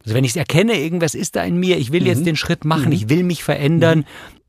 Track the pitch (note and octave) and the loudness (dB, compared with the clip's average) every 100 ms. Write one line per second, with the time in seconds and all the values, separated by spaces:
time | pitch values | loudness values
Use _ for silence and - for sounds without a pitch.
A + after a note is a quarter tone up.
0 | G#2+ A#2 C3 E3 - A#3+ A#3 G3 D#3+ F3 | -4 0 0 -2 0 2 2 0 -2 -2
1 | A#3+ - F3+ G3+ F3 F3 F#3 E3+ A#2+ E3+ | -2 -4 -6 -4 -2 0 0 0 0 0
2 | B2 A#2 E3+ D3+ - E3 D3+ D#3+ B2+ D#3 | 0 0 0 -2 -2 -2 0 0 2 0
3 | G#2+ E3 F3+ E3+ - C#3+ C#3+ E3 E3 D#3+ | 2 0 2 -2 -2 -2 2 4 4 2
4 | C#3+ - - - | 0 -12 -20 -20